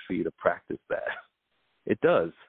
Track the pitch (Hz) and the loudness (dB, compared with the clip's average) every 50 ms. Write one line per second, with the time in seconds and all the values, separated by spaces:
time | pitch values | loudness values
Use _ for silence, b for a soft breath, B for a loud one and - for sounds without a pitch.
0 | - - 95 90 87 78 - _ - 90 87 - - - - - - - - - | -8 -6 -4 -4 -2 -4 -6 _ 0 0 0 0 -4 -10 -12 -12 -8 -6 -6 -6
1 | - - - - - _ _ _ _ _ _ _ _ _ _ _ _ - 110 - | -6 -8 -10 -10 -14 _ _ _ _ _ _ _ _ _ _ _ _ -2 0 2
2 | - 160 175 113 - 170 - - - | 4 4 4 4 2 0 -4 -10 -20